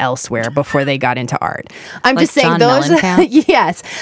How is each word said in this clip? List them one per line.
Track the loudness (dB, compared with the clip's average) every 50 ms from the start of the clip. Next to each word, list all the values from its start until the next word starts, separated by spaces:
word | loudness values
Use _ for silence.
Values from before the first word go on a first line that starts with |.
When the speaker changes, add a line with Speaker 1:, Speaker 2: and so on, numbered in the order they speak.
Speaker 1:
elsewhere | -4 -4 -2 -4 -6 -6 -4 -4 -4 -2
before | -2 -4 -4 -2 -2 -2 0
they | 0 -2 -2
got | -2 -2 -2 -2
into | -4 -4 -4 -2
art. | -2 -4 -4 -6 -10 -14 -20 -20 -20 -18 -10 -2 0
I'm | 0 2
Speaker 2:
Like | 2 2
Speaker 1:
just | 2 2
saying | 2 2 2 2 2
Speaker 2:
John |
Speaker 1:
those | 2 2 2 2 2 2
Speaker 2:
Mellencamp? | 2 2 2 2 2 2 2 4
Speaker 1:
<laughs> | 4 2 4 4
yes, | 2 2 2 0 -2 -6 -10 -14 -14 -12